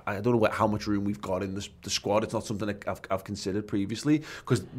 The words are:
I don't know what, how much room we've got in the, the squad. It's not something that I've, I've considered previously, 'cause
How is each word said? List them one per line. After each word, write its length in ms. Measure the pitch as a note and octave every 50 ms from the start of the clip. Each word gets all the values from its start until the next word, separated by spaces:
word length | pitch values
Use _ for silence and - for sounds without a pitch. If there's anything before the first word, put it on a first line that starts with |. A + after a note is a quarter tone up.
| -
I 100 | - G#2
don't 180 | G2 G#2 A#2+ A#2+
know 60 | A#2
what, 120 | G#2+ G2+
how 160 | - - A2
much 220 | A2 G#2+ G#2 - G#2+
room 160 | G#2 G2+ G2+
we've 160 | G2+ G2+ -
got 240 | - F#2+ F#2 F#2 G2+
in 100 | F#2+ F#2+
the, 120 | G2+ G2 - - - -
the 80 | G2
squad. 340 | - - - G2+ G2+ G#2+ G#2+
It's 80 | - -
not 120 | A2 G2+
something 220 | - A#2 F#2+ A2
that 220 | G#2 G2+ G2+ - -
I've, 120 | F#2+ - - -
I've 140 | G2 F#2+ -
considered 460 | - G#2 G2 - G2 F#2 G#2+ G#2 -
previously, 560 | - G#2 G2 G2 A2+ A2 - C#3+ D3+ D3+ D3+ - - - -
'cause 180 | - B2+ A2 - - -